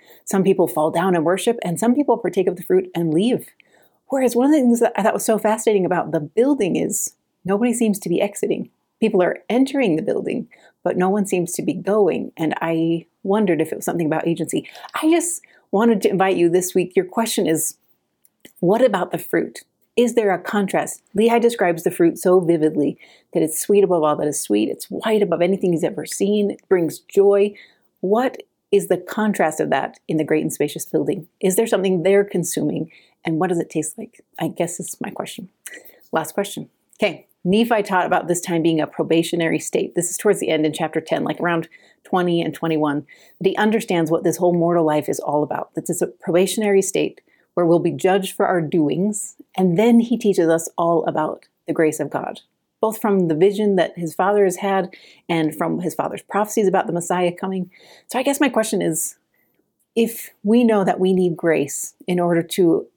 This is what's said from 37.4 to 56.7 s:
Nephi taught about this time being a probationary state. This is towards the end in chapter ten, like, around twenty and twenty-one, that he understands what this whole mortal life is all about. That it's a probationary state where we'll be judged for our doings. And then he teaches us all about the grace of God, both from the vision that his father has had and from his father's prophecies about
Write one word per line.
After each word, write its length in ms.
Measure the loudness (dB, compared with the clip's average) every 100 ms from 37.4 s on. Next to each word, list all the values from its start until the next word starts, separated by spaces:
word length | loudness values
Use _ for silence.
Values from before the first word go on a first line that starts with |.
Nephi 400 | 0 0 2 0
taught 220 | 0 -2 0
about 200 | 0 0
this 140 | -4
time 200 | -2 0
being 200 | 0 0
a 80 | -2
probationary 720 | -4 0 0 0 -2 -2 -2
state. 340 | -4 -4 -4
This 160 | -4 -6
is 60 | -2
towards 240 | 0 0
the 100 | 0
end 160 | 0 0
in 60 |
chapter 280 | -2 -4 -4
ten, 220 | -4 -4
like, 160 | -4 -4
around 300 | -2 -2 -4 -12 _ _
twenty 400 | _ -2 0 0
and 100 | -2
twenty-one, 540 | -4 -2 0 0 -2 -6 -18 -20 _
that 80 | -2
he 80 | 0
understands 540 | 0 0 0 -2 0
what 140 | 0
this 140 | 0 0
whole 140 | 0
mortal 320 | 2 2 2
life 240 | 2 0 -2
is 120 | -4
all 240 | -2 -2
about. 280 | -2 -4 -8
That 140 | -8 -6
it's 140 | -4
a 60 | -4
probationary 760 | -6 2 4 4 0 2 2
state 380 | 2 -2 -4 -6 _ _ _
where 100 | 0
we'll 140 | 4 4
be 140 | 2
judged 420 | 0 2 2 -2
for 120 | -2 0
our 140 | 0
doings. 760 | 0 0 0 0 -2 -4 -10 -16 -12 0
And 220 | 2 4
then 220 | 6 6
he 180 | 4 0
teaches 300 | 2 2 4
us 200 | 2 0 -4
all 300 | 0 2 2
about 400 | 0 -4 -6 _ _ -6
the 40 |
grace 280 | 0 0 0
of 100 | -4
God, 300 | -4 -6 -10 -18 _ _ _
both 200 | -2 0
from 280 | 0 2 2
the 60 | 4
vision 400 | 2 4 2 2
that 200 | 0 -4
his 160 | -8
father 320 | -2 0 4
has 120 | 2 0
had 380 | -2 -2 -2 -8 -20 -20 -4
and 280 | -2 0 -2
from 240 | -4 -2
his 140 | -4
father's 280 | -4 -4 -6
prophecies 440 | -6 -2 0 0
about 220 | 2